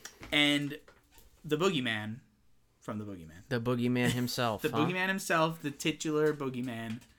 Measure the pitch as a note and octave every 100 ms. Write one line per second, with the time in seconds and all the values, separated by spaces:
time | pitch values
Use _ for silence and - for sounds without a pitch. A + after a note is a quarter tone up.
0 | - - - D3+ D3 C#3+ C#3+ D3 - -
1 | _ - - _ D#3 D3 G3 D#3 B2 G#2+
2 | G#2+ B2+ - _ _ - _ _ - G#2+
3 | G#2 F#2 D#2+ E2+ G2+ B2 A#2 B2 B2 B2
4 | B2 A#2+ B2 - A#2+ G#2 D3+ A#2 E3 F#3
5 | F#3 F#3+ - E3+ E3 E3 D3 C#3+ E3 D3+
6 | D#3+ D3+ D3+ D3 C#3 A#2+ B2+ A2+ A2+ A#2
7 | -